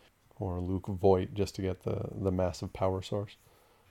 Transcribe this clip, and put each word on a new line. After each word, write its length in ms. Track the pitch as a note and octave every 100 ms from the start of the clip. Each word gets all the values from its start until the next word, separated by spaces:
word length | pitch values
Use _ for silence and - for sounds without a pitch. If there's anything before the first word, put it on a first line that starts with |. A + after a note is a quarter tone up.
| - _ _ -
or 220 | F#2+ F2+
Luke 260 | F2+ F#2+ G2+
Voit 460 | F#2 G2 F#2 F#2
just 200 | G#2 F#2+
to 80 | -
get 220 | F#2+ F#2
the, 240 | - - -
the 220 | - F#2+
massive 400 | F#2 F#2 F2 F#2+
power 280 | - F#2+ F#2
source? 340 | - G#2 G#2 - - - _ _ _